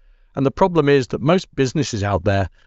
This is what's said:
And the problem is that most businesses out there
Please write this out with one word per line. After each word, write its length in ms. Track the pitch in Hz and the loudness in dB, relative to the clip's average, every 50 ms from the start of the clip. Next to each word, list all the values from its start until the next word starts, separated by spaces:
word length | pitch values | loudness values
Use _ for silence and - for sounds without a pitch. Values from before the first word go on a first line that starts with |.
| _ _ _ _ _ _ - | _ _ _ _ _ _ -6
And 80 | 135 135 | -4 -2
the 60 | 135 | -2
problem 400 | - - 190 190 175 160 143 143 | 0 0 0 2 2 2 2 4
is 160 | 143 139 123 | 2 2 0
that 160 | - - - 131 | -2 -4 -4 0
most 320 | 147 180 190 - - _ | 0 0 0 0 -4 _
businesses 480 | - 135 127 - 151 143 - - 101 98 | -2 -2 -2 -2 -2 -4 -4 -4 -4 -2
out 220 | 101 101 87 - | -2 -2 -2 0
there 260 | 104 98 98 98 - - _ _ | 0 0 0 -2 -4 -8 _ _